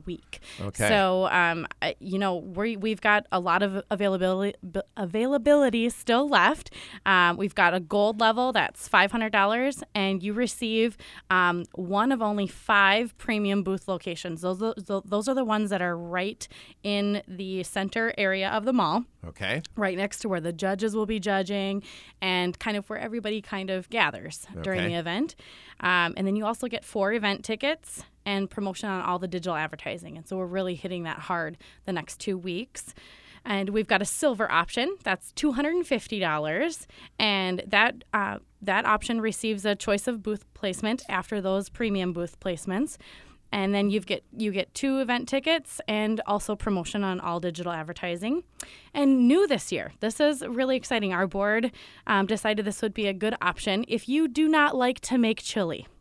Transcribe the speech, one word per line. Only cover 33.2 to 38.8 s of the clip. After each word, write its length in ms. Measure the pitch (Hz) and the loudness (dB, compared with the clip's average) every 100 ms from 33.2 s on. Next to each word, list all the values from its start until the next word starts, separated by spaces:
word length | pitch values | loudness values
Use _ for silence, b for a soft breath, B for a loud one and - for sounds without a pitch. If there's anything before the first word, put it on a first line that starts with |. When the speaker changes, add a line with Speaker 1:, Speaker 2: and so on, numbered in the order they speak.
| B B | B B
Speaker 1:
And 260 | 254 196 196 | -4 -2 0
we've 180 | 214 208 | -2 2
got 140 | 196 | 2
a 40 | 202 | 0
silver 440 | - 302 220 220 | 0 0 2 2
option. 440 | 160 170 - 277 392 | 2 2 -2 -2 -2
That's 280 | - 185 - | -4 -4 -6
two 200 | - 302 | -2 -2
hundred 220 | 247 294 349 | 0 0 0
and 120 | 339 | 0
fifty 320 | 240 - 214 | -2 -2 -2
dollars. 680 | 175 151 151 165 330 320 - B B - | 0 0 0 -2 -2 -4 -14 B B -2
And 440 | 214 196 185 180 - | 0 2 0 -2 2
that, 360 | 202 233 - - | 4 4 0 -4
uh, 260 | 214 196 202 - _ | -2 -2 -4 -12 _
that 240 | 202 190 | -2 0